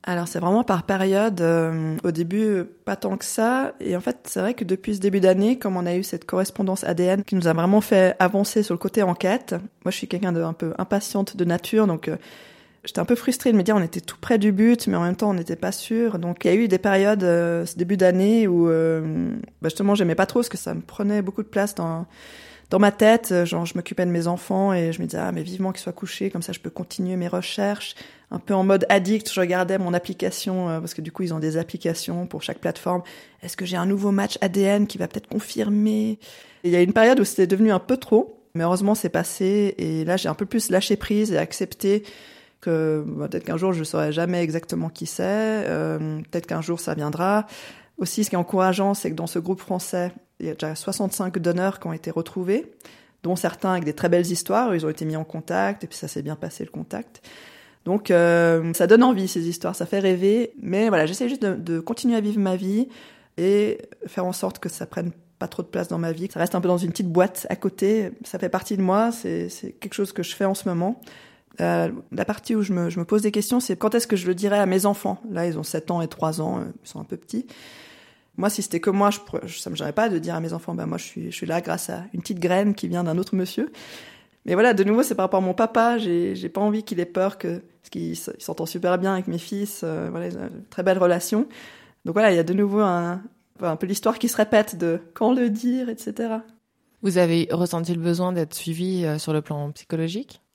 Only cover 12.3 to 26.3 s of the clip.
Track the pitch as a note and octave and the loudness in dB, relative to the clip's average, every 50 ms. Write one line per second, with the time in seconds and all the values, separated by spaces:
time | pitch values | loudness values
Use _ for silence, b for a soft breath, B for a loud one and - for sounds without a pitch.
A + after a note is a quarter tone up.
12.3 | B B B B B B B B B B - - - - F3 - A#3+ A#3+ - - | B B B B B B B B B B -16 -8 -4 -4 0 2 0 2 2 -2
13.3 | B3 - - C4 A3+ G3+ F3+ G3+ G#3+ G3+ F3 E3 - F3+ - - - - - - | -2 2 2 4 4 4 4 4 2 2 2 0 -4 -8 -10 -10 -16 -14 0 2
14.3 | B3 G#3+ G3 G#3+ G3 F#3 A3 A#3 A#3+ A#3 - G#3+ F#3+ E3+ E3+ F3 F#3 - A3 G#3 | 2 4 4 4 4 6 6 6 6 4 2 0 0 2 0 0 0 0 0 0
15.3 | F#3+ F3+ E3+ - - - - F#3 G3+ - - - A3+ A3+ A#3 A3+ G#3 E3+ E3+ F3 | 0 0 -2 -4 -6 -4 -4 -4 -4 -6 -6 -2 0 0 0 0 0 -2 -4 -4
16.3 | F3 - - F3 F3+ G#3+ A#3 G#3+ F#3 F#3 - G3+ G3 F#3+ G3 G3+ G#3+ G#3 F#3 F3 | -6 0 2 4 4 4 4 4 2 2 2 2 4 4 4 4 4 4 4 4
17.3 | E3+ E3+ E3+ E3+ E3+ E3+ E3+ E3+ - - F3 F3 G#3 F#3 F#3 F3+ F3+ F#3 F#3+ G#3 | 4 4 4 2 0 -2 -2 -4 -2 -4 0 0 2 4 6 6 6 6 4 6
18.3 | A3+ A#3 A3 G3 F3 E3+ E3+ E3+ D#3+ D#3+ D#3+ D#3+ D#3+ D#3+ D#3 D#3+ C#3+ - - E3+ | 6 6 4 4 4 4 6 4 4 4 4 2 2 0 -2 -2 -2 -2 -2 -2
19.3 | - - - - _ _ - D#3+ D#3+ - G3+ G3+ G3+ G3+ F#3+ E3+ E3 F3 F#3+ - | -4 -6 -8 -12 _ _ -4 -4 -2 0 2 2 4 4 4 2 4 2 0 2
20.3 | - A#3+ A#3+ - - F#3 - F3 E3+ D#3+ - - - - G#3 G3+ G#3 G#3 G3 F#3 | 2 0 0 0 -6 -8 -8 -6 -8 -8 -8 -12 -8 -4 -2 0 0 0 0 -2
21.3 | G3 - G#3 - - G#3 G3+ G#3 G#3 - E3+ E3 D#3+ E3 F3 B B B B B | -4 -6 -8 -4 0 0 0 0 -2 -4 -4 -4 -4 -6 -8 B B B B B
22.3 | B B B B B B B B - G3 G#3 G3+ G3+ - A3 G#3+ A#3 A#3 A3+ - | B B B B B B B B 4 6 6 6 6 6 8 8 8 6 4 2
23.3 | F#3 F3 F3 F3 E3+ E3+ E3+ E3+ - F3+ E3+ - - - F3+ F3+ F3 E3+ E3 E3+ | 2 2 2 2 0 -2 -4 -4 -6 -6 -6 -6 -2 -2 0 2 2 2 0 0
24.3 | F3 F3 - - F#3+ F#3+ G3 G3 F#3+ F3 E3+ E3 D#3+ E3+ F3 E3 E3 E3 E3 F3+ | -2 -2 -4 -2 0 2 2 2 2 2 2 0 -2 -4 -6 -6 -4 -4 -4 -4
25.3 | F3+ E3 D#3 F3 F3+ F#3 F#3+ F#3+ F3+ - - F3+ F3 - - F3+ - - G3 G3 | -4 -6 -6 -8 -6 -4 -4 -4 -4 -6 -8 -10 -10 -8 -10 -10 -6 -6 -6 -4